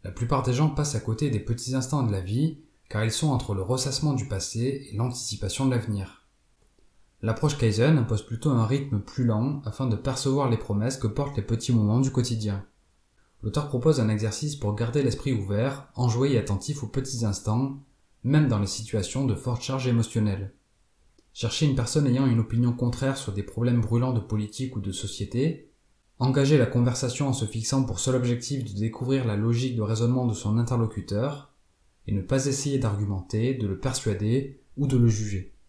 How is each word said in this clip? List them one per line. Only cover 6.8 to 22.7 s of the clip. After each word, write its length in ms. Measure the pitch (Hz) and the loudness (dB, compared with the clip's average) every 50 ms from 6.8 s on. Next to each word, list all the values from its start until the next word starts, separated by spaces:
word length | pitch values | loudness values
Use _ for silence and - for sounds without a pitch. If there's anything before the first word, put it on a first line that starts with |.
| _ _ _ _ - _ _ _ | _ _ _ _ -20 _ _ _
L'approche 340 | - 107 110 - - 147 - | -2 -2 0 2 2 0 2
Kaizen 440 | - 120 113 101 98 117 147 160 147 | 4 2 2 4 4 6 6 6 4
impose 260 | 117 - 113 101 - | 4 2 0 -2 -2
plutôt 240 | - 113 117 - 151 | -4 -10 -2 0 2
un 160 | 135 117 113 | 4 4 4
rythme 340 | 107 131 143 143 139 - 104 | 2 2 0 0 -2 -2 -4
plus 260 | 98 - - - 127 | -4 -4 -4 0 2
lent 360 | 120 110 107 117 139 147 147 - | 2 2 2 0 0 -2 -4 -6
afin 220 | 113 110 - 135 | -8 -6 -4 -2
de 100 | 127 107 | -2 -2
percevoir 540 | 98 - 135 127 - - 135 131 139 139 127 | 0 -2 -4 -4 0 0 0 2 2 2 2
les 80 | 117 110 | 0 0
promesses 400 | - - 107 101 107 120 - - | 0 -2 0 0 0 0 -2 -2
que 80 | - | -2
portent 320 | 113 104 - 143 139 143 - | -2 0 0 -4 -2 -2 -4
les 60 | 101 | -2
petits 280 | - 113 113 - - | -2 -2 -2 0 2
moments 280 | 123 113 107 104 110 123 | 2 4 4 4 4 4
du 120 | 135 135 | 2 2
quotidien. 540 | 131 131 120 - 117 110 107 107 98 98 98 - _ _ _ _ _ _ _ _ _ _ _ _ _ _ - | 2 0 0 0 -2 -2 -2 -2 -4 -4 -6 -12 _ _ _ _ _ _ _ _ _ _ _ _ _ _ -8
L'auteur 240 | 107 - 151 147 143 | -2 -2 -2 -2 -2
propose 320 | 135 123 117 160 151 127 | -4 0 4 4 4 4
un 100 | 113 107 | 4 2
exercice 460 | 110 104 107 110 101 - 151 151 147 | 2 2 0 -2 -4 -4 -4 -6 -6
pour 180 | - - 104 104 | -2 -2 -2 -2
garder 300 | 104 117 113 117 147 139 | -2 -4 -2 0 0 0
l'esprit 300 | 127 107 - - 143 127 | 0 0 -2 -2 -2 -2
ouvert, 540 | 107 98 95 101 101 117 139 135 - - - _ | -2 -2 -2 -2 0 0 -2 -4 -6 -14 -18 _
enjoué 380 | - 123 120 110 120 131 143 | -2 0 0 2 2 2 2
et 80 | 135 113 | 2 2
attentif 440 | 101 - 101 95 - - 151 143 - | 2 0 -2 -4 -2 -6 -6 -6 -6
aux 40 | 104 | -4
petits 360 | - 135 131 - - 117 113 | -4 -4 -4 -4 -4 -2 -2
instants, 540 | 107 101 - - - 107 120 131 135 139 139 - _ _ _ _ _ _ _ _ | -2 -2 -2 -2 -2 0 0 0 -2 -4 -8 -14 _ _ _ _ _ _ _ _
même 240 | 120 143 151 151 135 | 2 4 4 4 4
dans 120 | 113 101 | 2 2
les 80 | 101 98 | 0 -2
situations 580 | - - 110 - - 110 95 - - 127 139 | -2 -6 -8 -4 -2 -2 -2 -2 -2 -2 0
de 100 | 131 - | 0 -2
forte 260 | 135 - 127 120 117 | -2 -2 -4 -4 -4
charge 260 | - - 131 131 123 127 | -4 -4 -4 -2 0 2
émotionnelle. 680 | 120 117 113 - - 117 107 107 98 92 95 98 - _ _ _ _ _ _ _ _ _ _ _ _ _ _ _ _ | 2 2 2 0 0 0 0 0 -2 -2 -6 -10 -12 _ _ _ _ _ _ _ _ _ _ _ _ _ _ _ _
Chercher 340 | - - 110 - - 156 147 | -6 -4 -4 0 2 2 2
une 80 | 131 | 2
personne 320 | - 120 - - 156 143 135 | 2 0 0 2 2 2 4
ayant 180 | 123 127 139 | 4 4 4
une 140 | 131 117 113 | 4 4 4
opinion 340 | 110 - 110 117 123 123 | 2 2 2 2 2 2